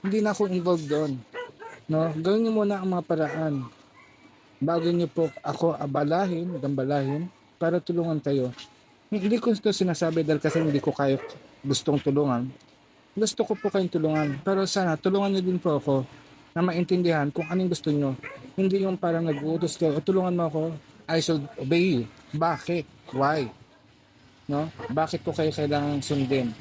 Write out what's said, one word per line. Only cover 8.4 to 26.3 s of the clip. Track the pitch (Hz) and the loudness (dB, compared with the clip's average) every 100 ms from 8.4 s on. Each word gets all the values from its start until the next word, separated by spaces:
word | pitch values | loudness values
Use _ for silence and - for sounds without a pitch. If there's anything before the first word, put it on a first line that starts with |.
| 127 120 - - - - _ | 0 -4 -18 -20 -20 -20 _
Hindi | 208 196 233 | -2 2 2
ko | 240 208 | 2 2
ito | 214 | 2
sinasabi | 196 185 160 165 165 | 2 0 2 0 2
dahil | 151 151 | 2 2
kasi | 156 165 | 2 2
hindi | 160 143 | 2 2
ko | 147 | 0
kayo | - 139 135 - - - - | 0 2 2 -2 -16 -20 -10
gustong | 139 139 - 143 | -2 0 2 0
tulungan. | 143 143 143 120 127 135 - _ _ _ _ - | 2 2 2 0 -4 -10 -20 _ _ _ _ -2
Gusto | 214 - 220 | -2 0 -2
ko | 208 | 0
po | 202 | 0
kayong | 196 185 | 0 0
tulungan. | 170 156 156 147 139 | 0 0 0 0 -2
Pero | 190 190 190 | 0 0 0
sana, | 202 185 156 | 0 0 0
tulungan | 190 196 202 | 0 2 2
niyo | 190 185 | 0 0
din | 180 | 0
po | 175 143 | 0 0
ako | 143 135 131 - - - - | 2 0 0 -12 -20 -20 -8
na | 165 | -2
maintindihan | 180 170 175 180 175 160 143 | 0 0 0 2 4 2 0
kung | 160 156 | -2 -2
anong | 180 185 | 0 0
gusto | 170 - | 0 0
niyo. | 147 139 127 - - - - | 2 0 -2 -10 -16 -10 -2
Hindi | 190 196 | 0 2
yung | 190 180 | 0 0
parang | 175 165 | 0 0
nag-uutos | 165 143 151 165 160 - | 0 -2 -2 -2 -2 0
kayo, | 160 147 | 0 2
"O, | |
tulungan | 156 190 180 175 | 2 2 2 0
mo | 165 | 0
ako, | 156 160 156 - - - | -2 -4 -6 -16 -20 -2
I | 165 | 0
should | 165 156 143 - | 2 0 -2 -8
obey | 135 170 185 131 | 0 2 4 2
you." | 110 - - 151 | -2 -12 -8 -2
Bakit? | 165 147 - 170 143 - - 131 | 0 0 -2 -4 -4 -16 -10 0
Why? | 139 156 120 - - - _ _ _ _ - - | 2 2 -2 -8 -20 -20 _ _ _ _ -20 -20
No? | - 143 156 - - | -4 -4 -4 -8 -4
Bakit | 143 160 165 | -2 0 -2
ko | - | -4
kayo | 156 156 147 | 0 0 0
kailangang | 147 147 147 143 | 0 0 0 -2
sundin? | - 147 131 | -2 0 2